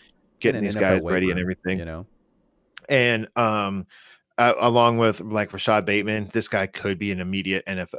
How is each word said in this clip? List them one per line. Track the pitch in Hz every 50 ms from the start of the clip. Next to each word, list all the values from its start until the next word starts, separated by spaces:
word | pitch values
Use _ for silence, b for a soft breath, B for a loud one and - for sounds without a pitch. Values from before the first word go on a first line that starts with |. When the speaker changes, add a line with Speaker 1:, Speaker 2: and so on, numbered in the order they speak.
| b b b _ _ _ _ -
Speaker 1:
getting | - - 131 110
Speaker 2:
And | 104
an | 98
Speaker 1:
these | 104
Speaker 2:
N | 107 101
F | 95
L | 95 95
Speaker 1:
guys | 80 85
ready | 92 92 92 90
and | 87 90
Speaker 2:
waiver, |
Speaker 1:
everything. | 90 92 90 - - 92 95 92
Speaker 2:
you | 85
know? | 82 80 82 101 - _ _ _ _ _ _ _ _ _ _ _ _ - - _ -
Speaker 1:
And, | 143 131 120 120 117 110 110 - -
um, | 120 117 110 107 107 101 98 98 98 92 - b b b b b b b b _ -
uh, | 120 120 - -
along | 110 120 117 120 117 120 117 117
with, | 117 110 104 -
like, | 87 107 107 107 104 -
Rashad | 98 95 - 117 107 107 92
Bateman, | 104 101 104 98 107 107 107 101 95
this | - 113 104
guy | - - 101 95 92
could | - - - 101 98
be | 85 104 101
an | 95 90
immediate | 90 90 95 95 90 95 95 95 -
N | - 95 92
F | 87 -
L, | -